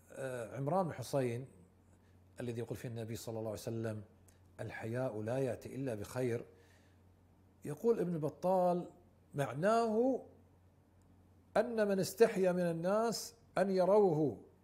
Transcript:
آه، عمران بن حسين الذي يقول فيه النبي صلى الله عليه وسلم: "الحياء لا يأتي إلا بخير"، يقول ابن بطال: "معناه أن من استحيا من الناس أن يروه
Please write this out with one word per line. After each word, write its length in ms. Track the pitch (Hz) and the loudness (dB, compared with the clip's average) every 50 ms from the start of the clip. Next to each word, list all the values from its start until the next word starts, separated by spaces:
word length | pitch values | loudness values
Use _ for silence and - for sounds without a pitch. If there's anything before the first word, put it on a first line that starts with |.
| - - | -20 -18
آه، 460 | - - 135 131 127 123 113 101 - 123 | -12 -10 -8 -6 -6 -6 -8 -8 -6 -6
عمران 280 | 139 139 165 190 190 | -2 0 0 0 0
بن 80 | 156 113 | 0 -4
حسين 520 | - 120 - - 139 131 120 117 120 139 - - - - - _ _ _ _ - - _ - - - - _ - - | -8 -8 -2 0 0 0 0 -2 -4 -8 -10 -16 -20 -20 -20 _ _ _ _ -20 -20 _ -20 -20 -20 -20 _ -12 -8
الذي 200 | 127 120 117 117 | -6 -6 -4 -6
يقول 180 | 113 - 117 - | -6 -6 -8 -8
فيه 120 | - 127 | -8 -8
النبي 260 | 113 117 113 107 117 | -8 -6 -6 -6 -8
صلى 240 | 107 - - 113 110 | -8 -8 -8 -6 -6
الله 120 | 110 110 | -6 -6
عليه 100 | 104 98 | -6 -6
وسلم: 420 | - 120 117 113 113 113 107 107 101 - - - - - - - - - _ - | -6 -6 -4 -2 -2 -2 -4 -4 -8 -14 -20 -20 -20 -20 -20 -20 -20 -20 _ -12
"الحياء 640 | 117 107 - - - 113 113 127 131 131 107 107 | -10 -10 -8 -8 -6 -6 -4 -2 -2 -2 -4 -4
لا 160 | 107 110 123 135 | -4 -2 -2 0
يأتي 380 | 139 127 107 - - 120 113 | 0 -2 -2 -4 -8 -10 -8
إلا 200 | 127 139 135 117 | -6 -6 -4 -4
بخير"، 500 | 104 101 - - 123 131 123 113 113 - - - - - - - - - - - - - - - _ _ _ - _ - - _ _ - | -6 -8 -8 -4 -2 -2 0 -2 -2 -4 -8 -18 -20 -20 -20 -20 -20 -20 -20 -20 -20 -20 -20 -20 _ _ _ -20 _ -20 -20 _ _ -10
يقول 340 | - 147 - - 233 226 - | -10 -8 -2 2 2 2 2
ابن 180 | 175 175 175 160 | 2 -2 -2 -2
بطال: 720 | 147 143 143 - - 180 190 185 180 180 175 180 170 - - - - - - - - _ - | -2 -4 -4 -2 0 2 2 4 4 4 2 2 -2 -6 -12 -20 -20 -20 -20 -20 -20 _ -4
"معناه 840 | 143 139 131 117 139 165 202 226 233 233 226 214 220 240 269 262 214 - - - - - _ _ _ _ - _ _ _ _ _ - - - - - - - - - _ _ - - | -4 -2 -2 -2 0 2 2 4 4 2 2 2 2 4 2 2 0 -4 -10 -20 -20 -20 _ _ _ _ -20 _ _ _ _ _ -20 -20 -20 -20 -20 -20 -20 -20 -20 _ _ 0 0
أن 300 | - 247 233 220 208 202 | 0 2 2 0 2 2
من 120 | 196 190 | 2 0
استحيا 520 | 175 - - - 226 220 220 185 185 180 | 0 0 4 6 6 6 6 4 2 2
من 100 | 175 180 | 2 2
الناس 760 | 180 170 165 165 165 185 202 214 226 233 196 - - - - - - - - 170 | 0 0 0 -2 0 0 0 2 0 0 -2 -4 -6 -10 -14 -20 -18 -6 0 0
أن 120 | 185 196 | 2 2
يروه 720 | 190 185 180 180 202 214 208 190 151 151 160 135 101 90 - - - _ | 4 2 4 6 6 6 6 6 6 4 2 0 0 -4 -10 -20 -20 _